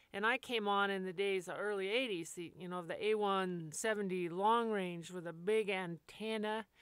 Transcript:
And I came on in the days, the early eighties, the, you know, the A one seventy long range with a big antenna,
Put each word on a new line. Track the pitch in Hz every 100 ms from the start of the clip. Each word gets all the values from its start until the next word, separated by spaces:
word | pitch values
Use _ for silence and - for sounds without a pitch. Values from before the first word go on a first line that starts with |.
| _
And | 196 214
I | 262
came | - 233 202
on | 202 196
in | 196
the | 185
days, | 175 202 190 180
the | 160
early | 202 202 190
eighties, | 233 262 175 165
the, | - 170 -
you | 180
know, | 180
the | 170 -
A | 208 214
one | 202 190 185 175 156
seventy | 147 226 208 196 185 175
long | 175 208 233 226
range | 208 180 170 165
with | 180 170
a |
big | 165 180 220 202
antenna, | 190 180 165 - - 220 220 214 220 214 _